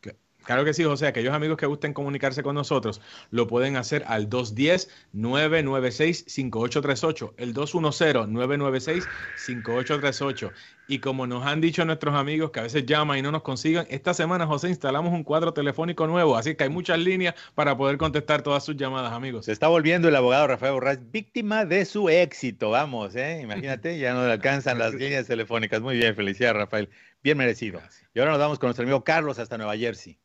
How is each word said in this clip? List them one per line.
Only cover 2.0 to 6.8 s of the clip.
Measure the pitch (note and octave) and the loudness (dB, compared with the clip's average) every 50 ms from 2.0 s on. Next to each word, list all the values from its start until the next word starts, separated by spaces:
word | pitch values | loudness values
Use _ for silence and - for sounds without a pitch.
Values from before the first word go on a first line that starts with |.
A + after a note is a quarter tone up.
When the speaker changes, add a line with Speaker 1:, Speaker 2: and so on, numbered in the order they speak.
| C#3+ C#3+ C#3 C#3 - C3+ C3 C#3 C#3 | -4 -4 -4 -2 -2 -2 -2 -2 -4
Speaker 1:
con | C#3 C#3+ | -4 -2
nosotros | D3 C#3+ - D#3 C3+ - A2 G2+ - - - - - - _ | -2 -2 0 0 0 0 -2 -6 -6 -14 -20 -20 -20 -18 _
lo | - A#2 A#2+ | 0 0 0
pueden | - A2 A#2+ B2+ C#3 C#3 | 2 2 2 2 2 0
hacer | C3 A#2+ G#2 - D3 - - | -2 -2 -2 -2 -2 -2 0
al | A2+ A2 G#2 G#2+ | -2 -2 -2 0
dos | A#2 B2+ B2 A2 G#2+ | -2 -2 -2 -2 -2
diez, | G#2 C3+ D3+ F3 F#3 F3+ - - - - _ | 0 2 4 4 2 0 -6 -14 -20 -20 _
nueve | - G#2 A2 A#2 B2+ C#3 D#3 D#3 D#3 E3 D3+ | -8 -4 -4 0 2 2 2 4 4 2 2
nueve | C3+ C3+ C3+ B2+ B2+ | 2 0 0 0 0
seis, | A#2 A2 D3+ E3 A#2+ - - - | 0 2 0 0 0 -2 -6 -10
cinco | - - C3+ B2+ G#2+ A2 | -6 -6 -6 -4 -2 -2
ocho | A#2 B2+ A#2 D3+ | -2 0 0 -2